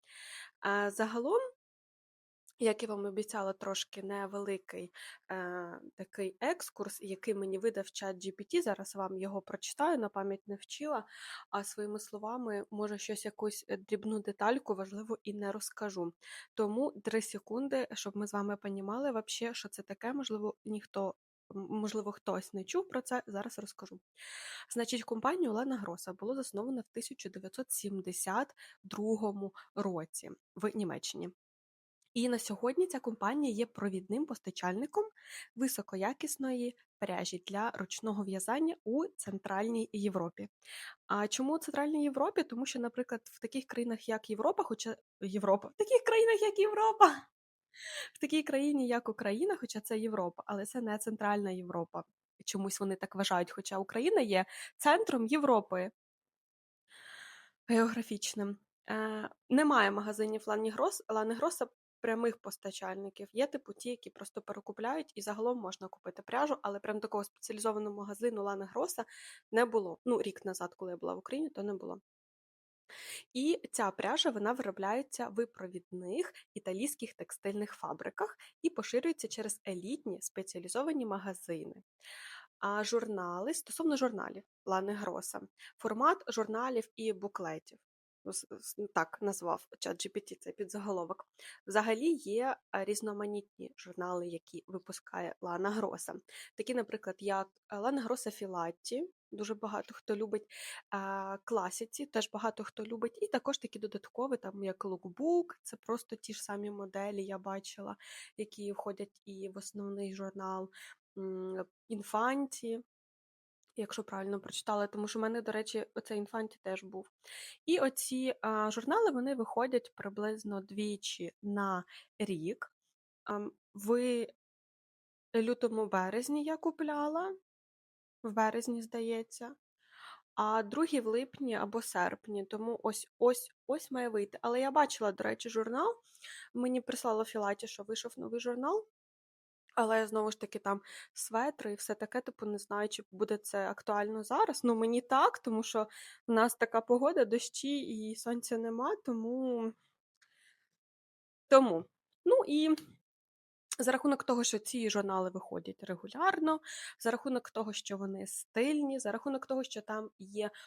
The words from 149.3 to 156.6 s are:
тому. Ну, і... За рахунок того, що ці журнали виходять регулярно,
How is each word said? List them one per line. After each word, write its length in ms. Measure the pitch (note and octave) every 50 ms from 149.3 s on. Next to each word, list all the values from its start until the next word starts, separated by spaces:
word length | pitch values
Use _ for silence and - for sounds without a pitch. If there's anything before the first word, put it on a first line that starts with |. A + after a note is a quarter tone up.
| B3 C4 C4 B3+ B3 A#3 A3+ A3+ A3+ _ _ _ _ _ _ _ _ _ _ _ _ _ _ _ _ _ _ _ _ _ _ _ _ _ _ _ _ _ _ _ _ _ _ -
тому. 360 | C#4 C4+ C4+ A#3 E3+ E3 F3+ - _ _ _ _ _ _ -
Ну, 120 | F4 B4 C5+ -
і... 300 | - D4 D4+ D#4 D#4+ D#4 - - - - _ _ _ _ _ _ _ _ _ _ _ _ _ _ _ - -
За 140 | B3 B3+ B3+
рахунок 320 | B3+ - C#4+ C#4 C4+ -
того, 200 | - B3 A#3+ A#3
що 140 | - - G#3
ці 320 | - - - B3 A3+ G#3+
журнали 400 | G#3 G#3 G3 F#3+ F#3+ F#3+ F#3 F#3
виходять 540 | F3+ F#3 - - - F3 E3+ F#3+ F#3+ _ G3+
регулярно, 760 | F#3+ F#3 E3+ - G3 - C4 E4+ F#4+ F#4+ F#4 D#4+ D#4+ D#4 D#4